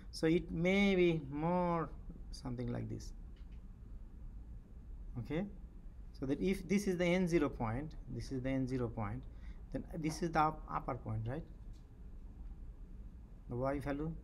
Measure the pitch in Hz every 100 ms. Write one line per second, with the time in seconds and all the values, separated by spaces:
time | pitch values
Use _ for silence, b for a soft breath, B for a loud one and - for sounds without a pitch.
0 | B - 160 170 165 170 175 196 202 190
1 | 175 160 135 147 165 180 175 170 156 -
2 | - - - - 131 123 120 120 110 110
3 | - - - - - - - - - -
4 | - - - - - - - - - -
5 | - 123 113 151 202 - - - - -
6 | - - 135 143 185 190 - 202 196 175
7 | 175 180 180 170 143 - 113 120 156 -
8 | - 120 - 131 131 135 127 127 117 117
9 | 101 123 - B B B - - - 175
10 | 156 160 170 160 156 156 - 156 156 123
11 | 113 110 113 143 - - - - - -
12 | - - - - - - - - - -
13 | - - - - - 123 135 143 139 143
14 | 160 160